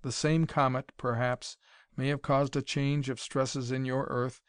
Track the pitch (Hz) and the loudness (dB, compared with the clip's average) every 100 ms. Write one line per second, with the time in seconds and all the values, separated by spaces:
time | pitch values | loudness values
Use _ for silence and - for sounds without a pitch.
0 | 135 - 151 160 160 151 135 127 - - | -8 0 2 4 2 2 2 0 -6 -6
1 | 127 117 123 123 - - _ - _ - | -2 0 0 -2 -8 -16 _ -20 _ -4
2 | 135 143 - 139 139 143 - 147 139 143 | -2 0 2 2 4 0 -2 0 2 2
3 | 135 123 - - 131 139 120 131 131 131 | 0 -6 -2 0 0 -2 -2 -2 0 -2
4 | - 123 127 - | 0 -2 -2 -6